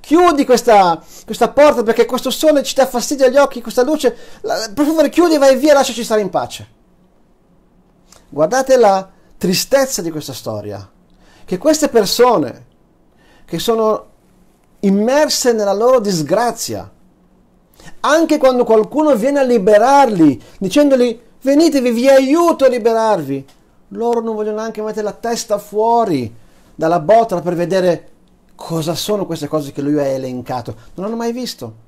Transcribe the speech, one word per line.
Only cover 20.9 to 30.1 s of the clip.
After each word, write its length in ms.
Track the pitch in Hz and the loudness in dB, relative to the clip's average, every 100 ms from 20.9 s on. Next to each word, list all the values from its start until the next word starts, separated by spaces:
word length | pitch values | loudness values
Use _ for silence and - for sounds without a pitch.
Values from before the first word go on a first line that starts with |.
| 262 247 226 _ _ | 4 0 -2 _ _
"Venite, 380 | 262 285 330 269 | 0 4 4 2
vi, 120 | 247 | 0
vi 180 | 226 262 | 0 4
aiuto 560 | 269 262 320 349 320 269 | 4 4 2 2 2 2
a 40 | |
liberarvi", 800 | 240 220 226 220 196 135 139 139 _ _ _ _ | 2 0 0 0 0 -2 -8 -10 _ _ _ _
loro 320 | 196 233 233 | -6 -4 -2
non 140 | 226 214 | -4 -6
vogliono 240 | 214 214 | -6 -6
neanche 220 | 226 214 | -8 -8
mettere 220 | 214 214 | -8 -6
la 80 | 208 | -8
testa 460 | 190 233 233 - 202 | -8 -8 -8 -6 -6
fuori 760 | 202 202 226 233 214 143 117 - - _ _ | -4 -2 0 0 0 -2 -4 -12 -20 _ _
dalla 280 | - 160 170 | -6 -2 -2
botola 400 | 151 226 233 175 | 4 2 4 -2
per 140 | 165 170 | -4 -4
vedere 540 | 170 190 180 170 - _ _ _ _ - | -2 0 0 -2 -8 _ _ _ _ -20
cosa 400 | - 165 156 160 | -8 -6 -4 -6
sono 300 | - 208 170 | -4 -4 -4
queste 240 | 160 143 | -8 -6
cose 240 | 156 139 | -6 -6
che 80 | 143 | -8
lui 180 | 143 147 | -2 -2
ha 60 | |
elencato. 680 | 139 | -2